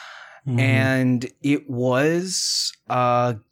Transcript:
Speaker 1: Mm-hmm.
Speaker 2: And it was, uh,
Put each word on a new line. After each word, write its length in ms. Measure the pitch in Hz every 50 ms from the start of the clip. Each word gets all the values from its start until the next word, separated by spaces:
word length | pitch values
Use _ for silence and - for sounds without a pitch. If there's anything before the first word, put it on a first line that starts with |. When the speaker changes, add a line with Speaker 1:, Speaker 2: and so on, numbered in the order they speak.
| - - - - - - - - -
Speaker 1:
Mm-hmm. 140 | 135 123 120
Speaker 2:
And 680 | 131 135 131 131 131 131 135 131 127 127 127 120 127 - - _
it 260 | - 139 143 131 - -
was, 1040 | 127 120 123 127 123 131 147 160 170 175 185 185 175 - - - - - - - - - _ -
uh, 460 | 123 127 123 123 123 123 123 123 117 107 - _